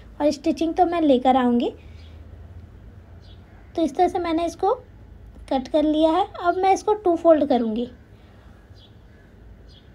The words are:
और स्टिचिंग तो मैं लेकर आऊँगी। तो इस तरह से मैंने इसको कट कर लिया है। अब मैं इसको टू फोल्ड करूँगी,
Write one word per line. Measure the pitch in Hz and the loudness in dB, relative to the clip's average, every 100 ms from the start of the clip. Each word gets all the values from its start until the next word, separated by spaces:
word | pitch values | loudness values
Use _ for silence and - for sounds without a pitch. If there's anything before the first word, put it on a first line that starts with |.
| - - | -20 -2
और | 294 | -2
स्टिचिंग | 294 330 - 330 | 0 -4 -4 -4
तो | 330 349 | 0 0
मैं | 339 | 2
लेकर | 311 254 262 262 | 2 4 4 2
आऊँगी। | 247 240 339 - - - - - - - - - - - - - - - - - - - - - | 2 0 -2 -6 -16 -20 -20 -20 -20 -20 -20 -20 -20 -20 -20 -20 -20 -20 -20 -20 -20 -20 -12 -4
तो | |
इस | 320 - | -2 0
तरह | 359 | 0
से | 370 | 0
मैंने | 339 320 339 | -4 -4 -4
इसको | 330 381 494 - - - - - - - | -2 -2 -2 -6 -20 -20 -20 -20 -20 -6
कट | 269 254 | -6 -2
कर | 311 | 0
लिया | 302 302 320 | 0 2 2
है। | 330 403 - | 0 -2 -4
अब | 349 359 | -2 0
मैं | 381 | 0
इसको | 381 427 | 0 0
टू | 427 359 339 | -2 0 2
फोल्ड | 330 311 277 | 4 4 4
करूँगी, | 247 226 214 247 - - - - - - - - - - - - - - - - - - - - | 0 -2 -6 -8 -12 -20 -20 -20 -20 -20 -20 -20 -20 -20 -20 -20 -20 -20 -20 -20 -20 -20 -20 -20